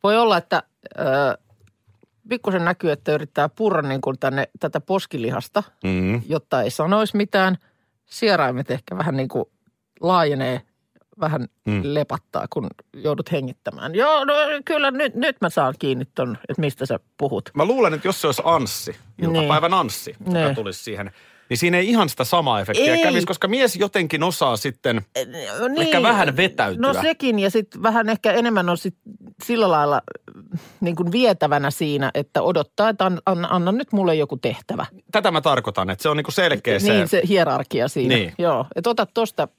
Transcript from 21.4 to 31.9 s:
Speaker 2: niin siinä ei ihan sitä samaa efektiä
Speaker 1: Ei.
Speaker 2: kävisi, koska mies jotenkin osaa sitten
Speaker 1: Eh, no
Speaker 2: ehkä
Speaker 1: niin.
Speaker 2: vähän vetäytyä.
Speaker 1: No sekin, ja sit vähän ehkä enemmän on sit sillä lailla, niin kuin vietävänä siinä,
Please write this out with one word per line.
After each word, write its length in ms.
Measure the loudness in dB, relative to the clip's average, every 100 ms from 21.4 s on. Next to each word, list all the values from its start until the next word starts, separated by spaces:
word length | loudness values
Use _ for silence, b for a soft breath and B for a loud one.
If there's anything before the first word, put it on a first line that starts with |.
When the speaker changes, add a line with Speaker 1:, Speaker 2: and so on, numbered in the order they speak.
| b
Speaker 2:
niin 100 | -2
siinä 200 | 2 2
ei 100 | 4
ihan 200 | 2 2
sitä 160 | 0
samaa 360 | 0 2 2 0
efektiä 340 | 0 2 4
Speaker 1:
Ei. 80 | 4
Speaker 2:
kävisi, 240 | 4 2 0
koska 220 | -2 0
mies 280 | 2 2 2
jotenkin 460 | -2 0 0 0
osaa 340 | 0 0 0 0
sitten 460 | -4 -4 -2 -2 -4
Speaker 1:
Eh, 120 | -8 -8
no 80 | -8 -10 -4 -2 0
Speaker 2:
ehkä 160 | 2 4
Speaker 1:
niin. 40 |
Speaker 2:
vähän 340 | 4 4 2 2
vetäytyä. 560 | 0 2 -2 0 0
Speaker 1:
No 100 | 2
sekin, 360 | 0 0 0 2
ja 120 | 2
sit 180 | 0 -2 -2
vähän 260 | 0 2 0
ehkä 240 | 0 2
enemmän 360 | 2 2 2 0
on 100 | -2
sit 160 | -4 -12 -20 -20 -20 -16
sillä 260 | -4 2 4
lailla, 300 | 4 2 0 -4 -18 -18 -20 -12 -12 B B
niin 160 | -4 -2
kuin 160 | -2
vietävänä 580 | 2 2 2 2 2 0
siinä, 400 | -2 -2